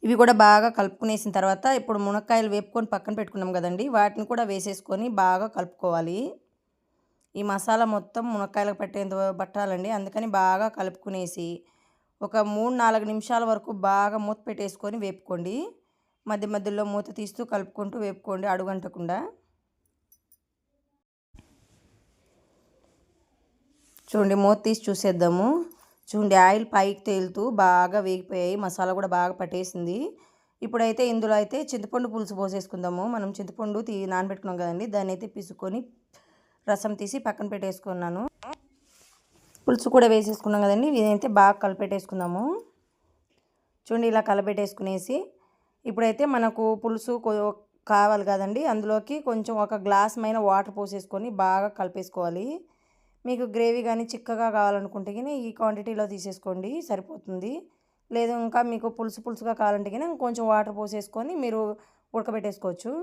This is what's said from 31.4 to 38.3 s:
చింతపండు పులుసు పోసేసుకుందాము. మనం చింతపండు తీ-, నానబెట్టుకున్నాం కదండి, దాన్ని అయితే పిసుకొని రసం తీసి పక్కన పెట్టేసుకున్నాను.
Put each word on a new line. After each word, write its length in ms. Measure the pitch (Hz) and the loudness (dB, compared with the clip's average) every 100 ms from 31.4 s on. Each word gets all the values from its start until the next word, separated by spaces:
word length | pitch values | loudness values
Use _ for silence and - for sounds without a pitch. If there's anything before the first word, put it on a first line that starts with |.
| 208 269 302 | 2 -4 -6
చింతపండు 380 | 247 208 247 247 | -8 -4 -4 -4
పులుసు 260 | 220 214 | -4 -8
పోసేసుకుందాము. 680 | 196 196 196 190 185 180 180 202 | -4 -4 -4 -8 -6 -6 -4 -4
మనం 200 | 233 196 202 | -4 -6 -8
చింతపండు 420 | 196 - 214 208 220 | -12 -8 -6 -6 -6
తీ-, 100 | 208 190 | -6 -2
నానబెట్టుకున్నాం 520 | 185 190 190 190 180 | -2 -2 -6 -8 -6
కదండి, 260 | 175 170 214 | -4 -4 -4
దాన్ని 260 | 202 190 | -2 -2
అయితే 120 | 185 214 | -6 -8
పిసుకొని 540 | - 185 185 190 208 262 _ _ _ _ _ _ _ - | -12 -16 -10 -8 -8 -10 _ _ _ _ _ _ _ -2
రసం 260 | 202 214 | -2 -2
తీసి 240 | 202 202 269 | -6 -6 -6
పక్కన 280 | 226 208 208 | -6 -6 -6
పెట్టేసుకున్నాను. 720 | 202 190 185 - 180 175 175 254 | -6 -6 -8 -8 -6 -6 -4 -8